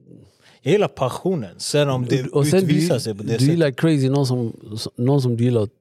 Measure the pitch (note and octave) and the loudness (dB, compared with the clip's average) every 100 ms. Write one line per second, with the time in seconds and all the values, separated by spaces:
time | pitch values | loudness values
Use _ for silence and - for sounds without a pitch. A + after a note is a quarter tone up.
0 | - - - _ _ _ C3+ G3+ D#3+ - | -20 -20 -20 _ _ _ 0 2 0 -2
1 | B2+ - F3+ F3 F#2+ - - D3 C#3+ B2+ | -4 -2 -4 -4 -6 -10 -2 0 0 0
2 | A#2+ C3 C3+ D3 C#3 F#3 F3 D3+ E3+ B2 | -2 -2 -2 -2 2 2 2 2 2 0
3 | A2+ G2+ G#2+ A2+ C#3 E3 D3+ B2 D#3+ D3 | -4 -6 -4 0 2 2 0 0 0 2
4 | C3 C#3+ C3 B2+ A#2 - - G#2+ - - | 2 0 0 -2 -4 -8 -14 -12 -10 -2
5 | B2 C#3+ B2+ A#2 B2 A#2+ G#2 _ | 0 2 0 0 0 0 -2 _